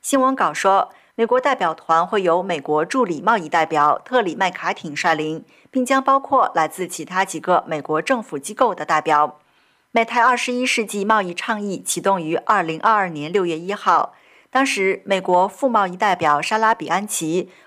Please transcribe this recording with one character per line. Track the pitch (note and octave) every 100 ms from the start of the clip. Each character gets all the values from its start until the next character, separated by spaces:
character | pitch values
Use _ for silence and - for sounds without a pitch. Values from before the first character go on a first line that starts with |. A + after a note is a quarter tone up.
新 | - C#4
闻 | C4 C4
稿 | E3+
说， | D3+ G3 G3 - - _ -
美 | A3+
国 | B3+
代 | C#4 C4
表 | E3+
团 | D#3+ - E3 F3+
会 | G#3
由 | F3+ E3+
美 | F#3+ D#3
国 | D3 D3+ D3+
助 | C4+
理 | G#3 D3+
贸 | G3+ A3+
易 | D#3
代 | E3+ D#3
表 | D#3 D3 - -
特 | B3+
里 | F#3+ D#3
麦 | F#3
卡 | - E3+
挺 | - E3 C#3+
率 | F3+ D#3
领， | D#3 D#3+ - _ _
并 | C4
将 | B3+ C4+
包 | C4+ C4+
括 | C4+ C4+ -
来 | - D#3
自 | - F3+
其 | -
他 | C#3+ F#3 F#3+
几 | D#3+
个 | F3+ F3+ -
美 | D3+
国 | C3+ D#3
政 | D#3 B3
府 | - C#3+
机 | -
构 | G#3 A#3+ F3+
的 | D3+
代 | D#3
表。 | D#3 D3 D3+ - _ _ _ _ _
美 | A#3 A3+
台 | A#3
二 | A#3 A#3+
十 | B3+
一 | B3
世 | B3+ - G#3
纪 | G#3
贸 | G3+ A3
易 | F3+
倡 | E3+ - G#3+
议 | G3+ F3+
启 | - E3+
动 | G3 F#3+
于 | D#3 E3+
二 | - G#3
零 | E3 D#3+
二 | G#3+
二 | G#3+ F#3
年 | D3+ D3+
六 | G3 F3
月 | D#3+
一 | F3+
号， | G3+ F#3 E3 - - _ _ _
当 | C4
时 | C4+ G#3 F#3+ F#3+ G3
美 | F#3+
国 | F#3 F3+ G3
副 | - C4+
贸 | A3 F#3
易 | F3+
代 | G#3 F3
表 | D#3+ D3
莎 | - A3
拉 | A3 G3
比 | D3+
安 | F3+ G#3
奇 | - D#3 F3 F3 -